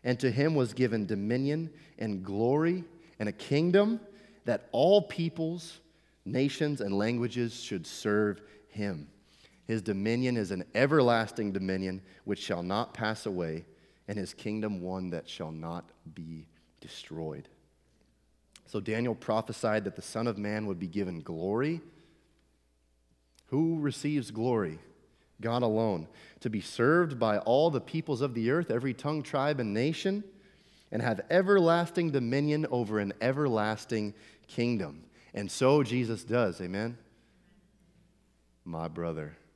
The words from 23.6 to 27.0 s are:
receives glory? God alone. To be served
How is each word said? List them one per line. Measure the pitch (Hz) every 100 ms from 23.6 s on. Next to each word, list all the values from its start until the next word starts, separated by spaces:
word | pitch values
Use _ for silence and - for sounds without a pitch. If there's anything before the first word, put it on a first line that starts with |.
| 165 165
receives | 147 - 147 147 107
glory? | 110 123 117 90 78 - - _ _ _ -
God | 113 120
alone. | 120 107 113 90 80 - - -
To | 120
be | 107
served | - - 123 170